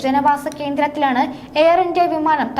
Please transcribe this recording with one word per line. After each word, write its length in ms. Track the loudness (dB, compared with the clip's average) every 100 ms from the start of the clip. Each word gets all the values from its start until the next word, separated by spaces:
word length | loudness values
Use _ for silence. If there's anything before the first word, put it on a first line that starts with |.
| -2
ജനവാസ 500 | 0 2 0 -2 -8
കേന്ദ്രത്തിലാണ് 600 | -6 -2 -2 0 0 0 -2 -6 -6 2
എയർ 180 | 4 4 2
ഇന്ത്യ 200 | 0 0 0
വിമാനം 340 | 0 0 0 0